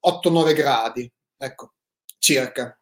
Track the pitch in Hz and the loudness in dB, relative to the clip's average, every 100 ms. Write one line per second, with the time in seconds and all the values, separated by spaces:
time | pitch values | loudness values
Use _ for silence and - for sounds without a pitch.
0 | 185 175 180 165 156 151 143 120 113 123 | 0 2 2 2 4 2 2 0 -2 -6
1 | 120 _ _ _ 131 - - _ _ _ | -12 _ _ _ -14 -14 -20 _ _ _
2 | _ - - 143 127 - 123 - | _ -4 0 0 -2 -6 -10 -12